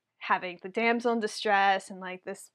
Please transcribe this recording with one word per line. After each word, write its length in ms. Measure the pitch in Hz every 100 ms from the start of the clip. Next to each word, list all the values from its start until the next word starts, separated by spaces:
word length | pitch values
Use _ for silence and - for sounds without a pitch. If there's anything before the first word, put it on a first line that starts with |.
| _ _
having 420 | - 190 185 175
the 60 | 190
damsel 440 | 196 233 233 240
in 60 | 233
distress 720 | 214 - 214 202 196 190 -
and, 80 | 190
like, 240 | 185 185
this 300 | - 196 -